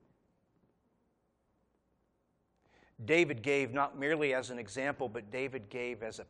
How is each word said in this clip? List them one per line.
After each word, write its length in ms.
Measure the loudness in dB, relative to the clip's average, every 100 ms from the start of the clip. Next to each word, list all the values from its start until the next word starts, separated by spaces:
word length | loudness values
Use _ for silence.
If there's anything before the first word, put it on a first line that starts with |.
| _ _ _ _ _ _ _ _ _ _ _ _ _ _ _ _ _ _ _ _ _ _ _ _ _ _ _ _ -20 -10
David 380 | 4 6 6 2
gave 300 | 2 2 2
not 260 | 2 0 0
merely 360 | 0 2 2
as 160 | 2 -2
an 80 | -6
example, 500 | -6 -4 -2 -2 -4
but 220 | -6 -8
David 380 | -6 -4 -6 -8
gave 320 | -6 -6 -6
as 160 | -8
a 80 | -10